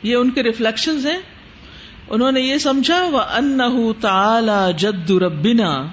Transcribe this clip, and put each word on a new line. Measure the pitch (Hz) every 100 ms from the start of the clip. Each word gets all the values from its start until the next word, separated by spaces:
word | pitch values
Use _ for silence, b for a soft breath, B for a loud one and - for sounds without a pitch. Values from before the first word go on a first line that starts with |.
یہ | 214 240
ان | 254
کے | 254
reflections | 240 226 220 220 - 311 269
ہیں۔ | 359 381 - - B B B B B -
انہوں | 214 254
نے | 262
یہ | 262 277
سمجھا، | 294 277 262 349
وَأَنَّهُ | 359 277 - 226 285 269 247 247 226 220
تَعَالَى | 214 190 202 226 226 208 190 165
جَدُّ | 202 196 160 185
رَبِّنَا | 180 156 185 233 190 139 147